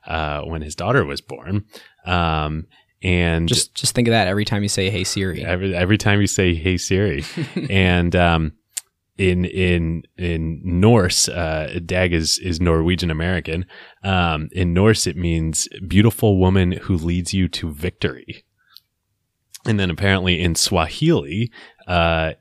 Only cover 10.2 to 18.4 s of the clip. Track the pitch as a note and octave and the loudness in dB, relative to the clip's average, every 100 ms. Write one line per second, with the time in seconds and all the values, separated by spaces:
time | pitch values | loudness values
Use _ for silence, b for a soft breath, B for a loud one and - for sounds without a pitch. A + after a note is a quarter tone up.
10.2 | F2 E2 D#2+ D#2 F2+ F2 G#2+ A#2+ F2 - | -4 -2 -4 -6 -4 4 6 6 4 0
11.2 | - F2 E2 D#2 D#2 F2 E2+ F2+ F2+ E2+ | -2 -2 -2 -2 -4 -8 -4 0 2 2
12.2 | D#2 - F#2 D#2+ F2 E2 E2 F2+ F2 D#2 | 0 -2 -4 0 2 2 2 0 0 -2
13.2 | E2+ F2+ D#2+ E2 F#2 B B B G2 F#2 | -2 -4 -4 -6 -6 B B B -2 0
14.2 | E2+ D#2 D#2 F#2 F2 E2+ G#2+ A2 F#2 D#2 | 2 0 -4 -2 0 4 4 4 0 -2
15.2 | F2 E2 D#2+ D#2 - - F2 F2+ A2 - | 0 0 0 -2 -6 -10 0 4 4 4
16.2 | A2+ F#2+ F#2 F#2+ F2+ F2 - F2 E2+ F2 | 2 4 4 4 2 0 -2 -2 0 -2
17.2 | E2+ F#2+ F2+ - E2 D2 F2 - D2+ B1+ | -2 0 -2 -2 -8 -6 -8 -4 -6 -6
18.2 | - - | -14 -20